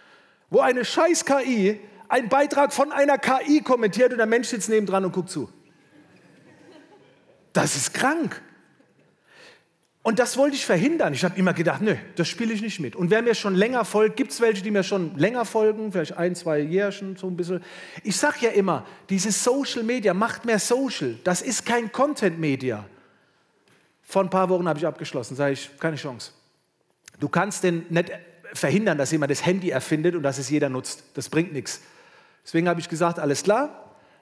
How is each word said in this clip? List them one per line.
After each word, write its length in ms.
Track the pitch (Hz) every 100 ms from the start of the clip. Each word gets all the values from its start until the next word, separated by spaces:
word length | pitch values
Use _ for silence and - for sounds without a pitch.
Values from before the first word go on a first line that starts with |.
| - - _ _ _
wo 120 | 220
eine 220 | 262 254
scheiß 440 | 233 - 330 330 -
K 160 | 277
I 360 | 254 240 190 214 - - -
einen 220 | 247 233
Beitrag 420 | 269 294 294 285
von 180 | - 285
einer 280 | 285 285 277
K 220 | 262 262 285
I 140 | 302
kommentiert 520 | 233 247 220 196 247
und 60 | 240
der 80 | 220
Mensch 220 | 226 240
sitzt 220 | 240 196
nebendran 340 | 220 196 190
und 80 | 185
guckt 160 | 185 180
zu. 220 | 156 113 - _ _ _ - - _ _ _ - - - 311 - - _ _ _ _ _
Das 240 | - 151 143
ist 160 | -
krank. 480 | - 262 330 254 - - _ _ _ _ _ _ _ _ - - - _ _ _ _ 226
Und 120 | 226
das 180 | 240 247
wollte 180 | 285
ich 120 | 269 -
verhindern. 480 | 185 240 330 190
Ich 100 | 135
hab 140 | 180 180
immer 160 | 185
gedacht, 260 | 170 170 -
nö, 160 | 208 135 - -
das 120 | 170
spiele 240 | - 233
ich 80 | 220
nicht 180 | 220 -
mit. 160 | 135
Und 140 | - 175
wer 140 | 220
mir 120 | 240
schon 200 | 220 202
länger 320 | 185 220 254 208
folgt, 320 | 208 214 214
gibt's 200 | 269 -
welche, 200 | 233 196
die 80 | 196
mir 120 | 208
schon 340 | 185 202 165 143
länger 300 | 180 247 220
folgen, 460 | 226 214 214 220
vielleicht 260 | 185 151 -
ein, 160 | 175
zwei 260 | 175 170 151
Jährchen, 560 | 147 180 202 196 196 185
so 100 | 185
ein 120 | 180
bisschen. 260 | 170 180 - - - -
Ich 160 | 214 -
sag 240 | 294 285
ja 80 | 226
immer, 340 | 202 196 143 - - -
dieses 340 | 190 196 196
Social 400 | - 269 269 247
Media, 300 | 226 247 202
macht 320 | 180 220 -
mehr 140 | 233 220
Social. 580 | - 240 269 - 139 117
Das 160 | 180 180
ist 240 | 262 226
kein 260 | - 240 226
Content 480 | - 285 294 202 165
Media. 460 | 160 135 127 107 95 - _ _ _ _ _ _ _ _ _ _
Vor 200 | - 196
ein 60 | 190
paar 220 | 190 185
Wochen 180 | 185 175
hab 80 | 151
ich 100 | 165
abgeschlossen, 500 | - 156 143 113 131
sag 160 | 143
ich, 180 | 135 - -
keine 180 | 160 151
Chance. 360 | 147 120 - - _ _ _ _ _ _ - -
Du 120 | 147
kannst 340 | 175 202 -
denn 220 | 185 170 165
nicht 240 | 170 190 160 - - -
verhindern, 460 | - 151 170 214 151
dass 120 | 131
jemand 200 | 156 139
das 160 | 139 165
Handy 240 | 190 180
erfindet 460 | 131 - 156 170 175
und 60 |
dass 140 | 139 131
es 140 | 127
jeder 180 | 147 143
nutzt. 340 | 131 - - -
Das 160 | - -
bringt 240 | 151 180
nichts. 260 | 143 - - - - - - _ _
Deswegen 240 | - 165 175
hab 100 | 170
ich 120 | 160
gesagt, 280 | 160 170 170
alles 240 | 151 139
klar, 540 | 170 214 294 - - - _ _